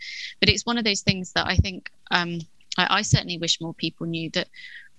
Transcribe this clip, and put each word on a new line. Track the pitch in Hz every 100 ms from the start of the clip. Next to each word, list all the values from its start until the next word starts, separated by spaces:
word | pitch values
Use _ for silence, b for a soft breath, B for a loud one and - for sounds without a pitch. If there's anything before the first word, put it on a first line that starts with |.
| B B B B
but | 202
it's | 196
one | 233 240
of |
those | 220 202
things | - 196 180
that | - 165
I | 185
think, | 196 180 - - -
um, | 180 170 170 160 - - -
I, | 180 196
I |
certainly | 214 220 - 170
wish | 165 -
more | 165
people | 165 160 - 170
knew | 165 160
that | 180 - B B B B